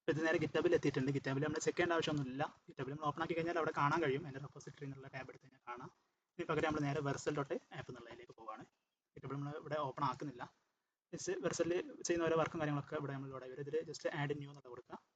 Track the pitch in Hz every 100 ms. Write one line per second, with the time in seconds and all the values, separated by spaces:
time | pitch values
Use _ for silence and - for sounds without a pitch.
0 | - 151 160 165 151 165 165 170 147 139
1 | 135 139 135 135 151 156 160 151 175 165
2 | 160 151 131 131 156 - - - 131 147
3 | 151 147 165 170 165 170 156 156 143 160
4 | 160 131 160 135 147 - 143 - 143 135
5 | 135 135 127 - 135 - - 120 143 _
6 | _ _ _ - 170 151 160 151 143 143
7 | 143 139 - 147 139 190 - 151 127 127
8 | 117 117 120 127 113 110 170 _ _ _
9 | _ - 131 139 143 151 151 151 147 127
10 | 135 131 151 123 131 _ _ _ _ _
11 | _ 170 - 190 170 - 165 175 285 -
12 | - 175 165 165 151 170 151 147 - 156
13 | 139 139 135 131 127 127 143 156 165 143
14 | 170 151 143 147 143 139 131 123 - 175
15 | _